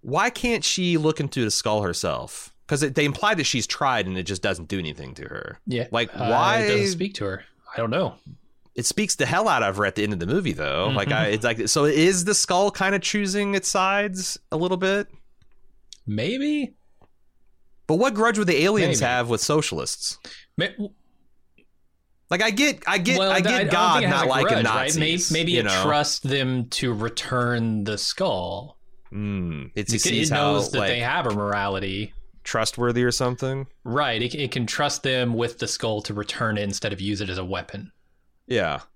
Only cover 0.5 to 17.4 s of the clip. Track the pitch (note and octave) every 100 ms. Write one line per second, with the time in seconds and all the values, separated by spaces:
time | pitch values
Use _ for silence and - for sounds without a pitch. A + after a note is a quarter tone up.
0.5 | A3+ - - F3+ E3 D3+ D#3 C#3+ - A2
1.5 | - A2 G#2+ G2 E2+ F2+ C2 - - -
2.5 | - - D3 D3 C3+ D3 C#3 G#3 G#3 C3+
3.5 | B2+ - - C#3 A#2+ F#2 F#2 F2+ F#2+ G#2
4.5 | F2 E2 F#2+ E2 D2 C2+ C2+ - - -
5.5 | - - B2 - A2+ A#2 - A#2 A#2+ F3
6.5 | A3 G#3+ G#3 G3 F3 G3 - G2+ F#2+ -
7.5 | _ - - A#2 C#3+ D#3+ - - - -
8.5 | _ _ - A#2 - G#3+ - C3 E3+ A3
9.5 | C3+ G#2 F#2+ G2+ G2 G#2 G2 E2+ D#3+ E3+
10.5 | D#2 D2 C#2+ G2 C3 G2+ A2 G#2+ G#2+ A#2
11.5 | A2+ G#2+ - D3 D3 E3+ F#3 F3 G3+ -
12.5 | F3+ G3+ - F#3+ G3 - G#3 G3 G3+ G3+
13.5 | G3 F#3+ G3 F#3+ G3+ G#3 F#3+ F#3 - _
14.5 | D#3 F3+ F#3 F#3+ G3 G#3 - - _ -
15.5 | - - - - - - G#2 C3+ C4 C#4+
16.5 | D4+ C4 - _ _ _ _ _ _